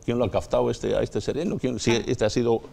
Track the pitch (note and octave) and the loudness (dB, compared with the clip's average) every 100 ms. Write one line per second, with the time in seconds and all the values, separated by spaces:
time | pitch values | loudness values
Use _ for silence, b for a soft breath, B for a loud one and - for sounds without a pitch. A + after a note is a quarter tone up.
0 | - A#2+ A2+ - - B2 B2 A#2 G#2+ G#2 | -2 0 0 0 0 0 0 0 -2 0
1 | A#2 A2 - G#2+ F#3 G3+ B2+ A#2 - A#2 | 0 -2 -4 -4 -2 -2 -2 -2 2 2
2 | G#2+ B2+ G#2+ B2 A#2 A2+ - | 2 0 0 2 2 2 0